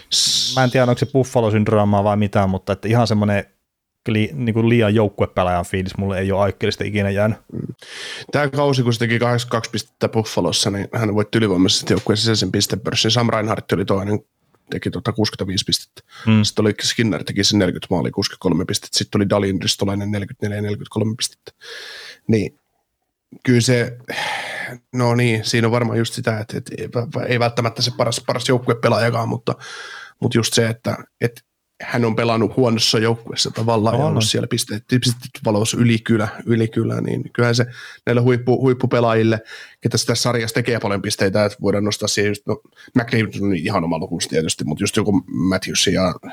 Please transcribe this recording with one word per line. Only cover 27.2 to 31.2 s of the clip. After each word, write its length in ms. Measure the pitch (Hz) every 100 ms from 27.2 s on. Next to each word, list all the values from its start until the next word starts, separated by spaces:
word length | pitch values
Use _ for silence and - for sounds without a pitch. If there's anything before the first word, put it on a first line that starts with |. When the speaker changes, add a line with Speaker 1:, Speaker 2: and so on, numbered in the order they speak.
| 117
Speaker 1:
ei 120 | 120
välttämättä 420 | 120 123 117 -
se 100 | 127 120
paras, 240 | 120 - -
paras 220 | 123 -
joukkuepelaajakaan, 800 | 123 127 117 117 104 117 117 113
mutta, 260 | 120 - - - - - - - _
mutta 180 | 113 117
just 160 | -
se, 140 | - 113
että, 300 | 117 113 - - _